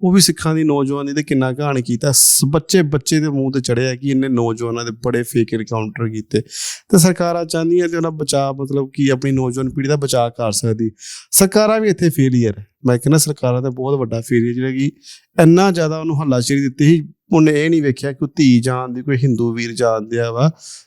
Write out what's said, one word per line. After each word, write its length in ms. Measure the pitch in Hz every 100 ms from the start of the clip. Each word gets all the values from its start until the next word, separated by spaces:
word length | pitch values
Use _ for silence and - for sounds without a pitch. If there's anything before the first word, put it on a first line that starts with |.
ਉਹ 100 | 180
ਵੀ 80 | 190
ਸਿੱਖਾਂ 340 | 170 165 160
ਦੀ 100 | 160
ਨੌਜਵਾਨੀ 480 | 156 143 135 143 143
ਤੇ 100 | 147
ਕਿੰਨਾ 320 | 151 139 131 123
ਘਾਣ 200 | 147 131
ਕੀਤਾ। 320 | 120 120 147
ਸ-, 320 | 127 - - 139
ਬੱਚੇ 340 | 156 - 185
ਬੱਚੇ 380 | 151 147 - 156
ਦੇ 80 | 156
ਮੂੰਹ 240 | 139 135
ਤੇ 80 | 135
ਚੜ੍ਹਿਆ 360 | 127 120 131 123
ਕਿ 120 | 139
ਇਹਨੇ 200 | 131 135
ਨੌਜਵਾਨਾਂ 560 | 123 113 113 117 117
ਦੇ 60 | 117
ਬੜੇ 320 | 110 123 120
ਫੇਕ 320 | 117 120 110
ਐਨਕਾਊਂਟਰ 540 | 113 107 113 107 113 113
ਕੀਤੇ। 320 | 110 - 110 - - - - -
ਤੇ 100 | 190
ਸਰਕਾਰਾਂ 460 | 180 175 170 170
ਚਾਹੁੰਦੀਆਂ 440 | 165 165 165 180 170
ਕਿ 80 | 170
ਉਹਨਾਂ 140 | 165
ਬਚਾਅ, 420 | 156 147 139 139
ਮਤਲਬ 380 | 135 135 139 135
ਕਿ 160 | 147 139
ਆਪਣੀ 200 | 127 139
ਨੌਜਵਾਨ 400 | 131 127 127 131
ਪੀੜ੍ਹੀ 180 | 139 135
ਦਾ 80 | 147
ਬਚਾਅ 320 | 135 127 117
ਕਰ 240 | 120 113
ਸਕਦੀ। 380 | 104 117 110 110 - - - -
ਸਰਕਾਰਾਂ 500 | - 196 214 214 220
ਵੀ 80 | 214
ਇੱਥੇ 220 | 175 170
ਫੇਲੀਅਰ 480 | 147 135 123 113 104
ਹੈ। 80 | - _ 127
ਮੈਂ 120 | 120
ਕਹਿੰਦਾ 200 | 135 156
ਸਰਕਾਰਾਂ 440 | 151 139 127 123
ਦਾ 80 | 131
ਬਹੁਤ 280 | 123 135 139
ਵੱਡਾ 220 | 117 113
ਫੇਲੀਅਰ, 340 | 113 120 117
ਜਿਹੜਾ 160 | 120 131
ਕਿ 220 | 131 143 - - - _ -
ਇੰਨਾ 280 | 165 175 196
ਜ਼ਿਆਦਾ 280 | 175 156 160
ਉਹਨੂੰ 240 | 160 147
ਹੱਲਾਸ਼ੇਰੀ 380 | 151 123 120 139
ਦਿੱਤੀ 240 | 139 131
ਸੀ, 240 | 151 165 147 - -
ਉਹਨੇ 320 | 160 156 147
ਇਹ 60 | 160
ਨਹੀਂ 120 | 165
ਵੇਖਿਆ 300 | 143 123 139
ਕਿ 120 | 135
ਉਹ 40 | 143 -
ਧੀ 240 | 139 123
ਜਾਣ 280 | 127 127 127
ਦੀ, 140 | 123
ਕੋਈ 140 | 139 131
ਹਿੰਦੂ 380 | 135 117 117
ਵੀਰ 180 | 117 117
ਜਾਣ 360 | 110 117 110 110
ਦਿਆ 240 | 117 117
ਵਾ, 180 | 117 156 - - -